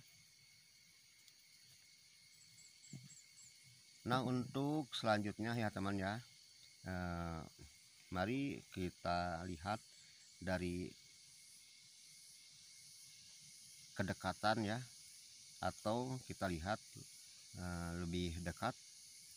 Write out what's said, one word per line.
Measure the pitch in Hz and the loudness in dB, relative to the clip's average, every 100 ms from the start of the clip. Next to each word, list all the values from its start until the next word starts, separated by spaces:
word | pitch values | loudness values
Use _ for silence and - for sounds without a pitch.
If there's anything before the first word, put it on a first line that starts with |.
| - - - - - - - - - - - - - - - - - - - - - - - - - - - - - - - - - - - - - - - - 110 | -6 -20 -20 -20 -20 -20 -20 -20 -20 -20 -20 -20 -20 -20 -20 -20 -20 -20 -20 -20 -20 -20 -20 -20 -20 -20 -20 -20 -14 -14 -14 -18 -20 -20 -20 -20 -20 -20 -20 -4 4
Nah, | 127 | 6
untuk | 123 127 127 135 143 156 139 | 8 4 4 2 4 4 2
selanjutnya, | - 113 107 104 98 110 117 | 4 8 8 6 2 2 4
ya, | 107 | 2
teman, | 98 98 98 | 2 2 4
ya, | 95 113 - - - - - - 92 | 2 0 -4 -16 -20 -20 -20 -10 -2
eh, | 90 90 85 85 82 - - 76 - - - - | 0 0 0 0 -2 -6 -12 -18 -18 -20 -18 -2
mari | 92 98 131 139 73 - | 2 4 4 0 -2 -6
kita | - 90 - 87 87 87 82 | -2 -2 0 2 2 2 0
lihat | 90 87 90 110 - - - - - - | -2 -4 -2 -2 -4 -20 -20 -20 -20 -4
dari | 90 90 90 87 90 - - - - - - - - - - - - - - - - - - - - - - - - - - - - - - - | 2 4 4 0 -2 -8 -18 -20 -20 -20 -20 -20 -20 -20 -20 -20 -18 -18 -18 -18 -18 -18 -18 -16 -16 -16 -16 -16 -18 -18 -16 -16 -16 -16 -8 -2
kedekatan, | 95 95 95 90 107 110 | -2 0 0 2 4 4
ya, | 104 113 123 - - - - - - - | 2 0 -4 -12 -16 -16 -16 -16 -16 -2
atau | 92 - 107 117 127 131 | -2 2 2 2 2 -2
kita | - 92 98 | -4 -2 0
lihat, | 85 87 110 - - - - - - - 92 | 2 2 0 -4 -14 -14 -16 -16 -16 -12 -4
eh, | 90 87 85 85 | -2 0 0 0
lebih | 87 90 87 82 87 | 2 2 2 0 -2
dekat | - 110 - - - - - - | 0 0 0 -8 -16 -16 -16 -16